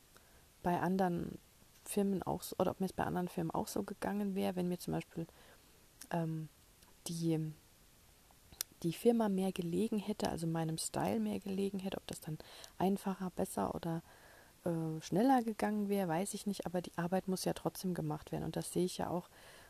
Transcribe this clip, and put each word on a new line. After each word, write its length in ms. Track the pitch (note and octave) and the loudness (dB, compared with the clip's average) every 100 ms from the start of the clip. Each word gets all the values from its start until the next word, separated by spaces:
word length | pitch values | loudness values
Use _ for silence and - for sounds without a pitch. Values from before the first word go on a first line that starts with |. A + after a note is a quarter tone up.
| - - - - - - | -12 -20 -20 -20 -20 -4
bei 180 | F3+ F3 | 0 2
anderen 580 | E3+ F#3+ F#3 E3+ - - - - - - | 4 4 4 2 -2 -6 -14 -20 -20 -18
Firmen 380 | - - G3+ F#3+ | -4 2 4 2
auch 200 | - D#3 | 0 -2
so, 140 | - - | -2 2
oder 120 | F3+ | 2
ob 100 | - | 2
mir 60 | F#3 | -2
es 60 | |
bei 120 | - | 0
anderen 240 | - F3 F3+ | 0 0 -2
Firmen 220 | - E3 | -2 -2
auch 180 | - A3 | 0 0
so 140 | - | -2
gegangen 520 | G3+ G3+ - G3+ G3+ | -4 -2 -2 0 0
wäre, 220 | F#3+ G3 F3+ | 0 0 0
wenn 120 | F3+ | 0
mir 100 | F3 | -2
zum 140 | - | -2
Beispiel, 340 | D#3+ - - E3 - - - - - - - - | -4 -4 -6 -8 -10 -20 -20 -20 -20 -20 -18 -4
ähm, 380 | F3 E3 D#3+ D#3 - - - - - - | -2 0 -2 -6 -12 -20 -20 -20 -12 -8
die, 460 | E3 E3 D#3+ D#3 D3+ - - - - - - - - - - - - | 0 2 2 0 -6 -16 -20 -20 -20 -20 -20 -20 -20 -16 -10 -10 -4
die 100 | F3 | -4
Firma 360 | D#3+ A#3 A#3 A3 | 2 4 4 4
mehr 240 | F#3+ F#3+ | 2 0
gelegen 460 | F#3 F3 F3 A3 G#3+ | 0 0 2 2 0
hätte, 320 | F#3+ G#3+ - | -2 -2 0
also 160 | - E3 | 0 0
meinem 320 | E3 D#3+ D#3+ | 0 0 -2
Style 420 | - - F#3 A3+ | -4 -2 0 0
mehr 200 | G#3+ G#3 | 0 -2
gelegen 380 | G3+ F#3+ G3 G3 | -4 -2 -2 -2
hätte, 180 | F#3+ - | -4 -4
ob 100 | - | -6
das 140 | - | -8
dann 180 | - D#3 - - - - | -6 -8 -8 -18 -12 0
einfacher, 520 | F3+ G3 - F#3 F#3 | 2 2 0 -2 -4
besser 440 | - F#3+ - F#3+ | -2 -2 0 0
oder, 280 | F3+ E3+ E3 - - - - - - | 0 -2 -4 -6 -18 -20 -20 -20 -6
äh, 360 | F3+ E3 D#3+ D#3+ | -2 0 0 -4
schneller 420 | - F3 B3 C4 | 0 4 6 6
gegangen 460 | A3+ G#3+ G#3 G#3+ G3+ | 4 0 0 2 2
wäre, 200 | G3+ F#3 | 2 2
weiß 260 | D#3+ G3+ | 2 0
ich 120 | G3+ - | -4 -4
nicht, 200 | G3 - | -4 -2
aber 140 | F3+ | -2
die 160 | E3+ - | -2 -2
Arbeit 320 | E3+ F#3 F#3 | 0 2 2
muss 160 | F#3 | 0
ja 100 | F3 | 0
trotzdem 400 | E3+ E3 - F#3 | 0 -2 -2 -2
gemacht 380 | F3 D#3 D3+ - | -2 -2 -4 -4
werden 120 | D#3 | -4
und 120 | D#3+ E3 | -2 -4
das 160 | D#3+ | -2
sehe 120 | F3 | 2
ich 140 | F3+ - | 0 0
ja 120 | - | -2
auch 180 | F3 - - - - | -2 -4 -14 -20 -20